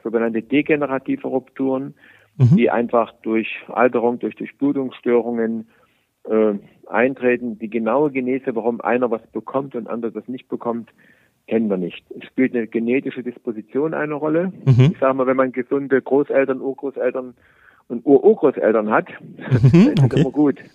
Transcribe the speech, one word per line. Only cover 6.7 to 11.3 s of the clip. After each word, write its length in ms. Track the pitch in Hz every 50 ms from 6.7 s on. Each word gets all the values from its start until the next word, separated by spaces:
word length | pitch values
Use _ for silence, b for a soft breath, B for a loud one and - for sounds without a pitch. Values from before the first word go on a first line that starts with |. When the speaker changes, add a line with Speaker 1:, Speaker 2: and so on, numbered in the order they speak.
| _ _ - -
Speaker 1:
eintreten. 680 | 92 104 120 135 135 - 123 123 123 120 123 120 110 98
Die 120 | 113 107
genaue 420 | 107 117 113 110 113 135 156 151
Genese, 440 | 131 135 127 127 131 135 131 135 117
warum 260 | 113 104 120 120 113
einer 280 | - - 117 123 127 117
was 140 | 113 110 - _
bekommt 480 | - 113 - - - 135 139 139 135
und 120 | 123 110 -
andere 240 | 107 117 117 113
das 160 | - 110 101 -
nicht 220 | 127 131 - -
bekommt, 400 | - - - 120 117 117 113 - _ b b b b b b b